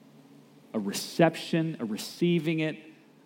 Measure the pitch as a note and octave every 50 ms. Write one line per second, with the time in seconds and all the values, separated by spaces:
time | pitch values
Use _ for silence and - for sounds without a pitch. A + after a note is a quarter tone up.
0 | - - - - - - - - - - - - - - - A2+ G2 G2+ F#2+ -
1 | - - - - E3 E3 E3+ - - - - E3 D#3+ D#3+ D#3 - A#2+ G#2 G#2+ G2+
2 | - - - - F3 F3 E3+ E3+ D3 E3 E3 D#3+ D#3 D#3 - - - - - -
3 | - - - - -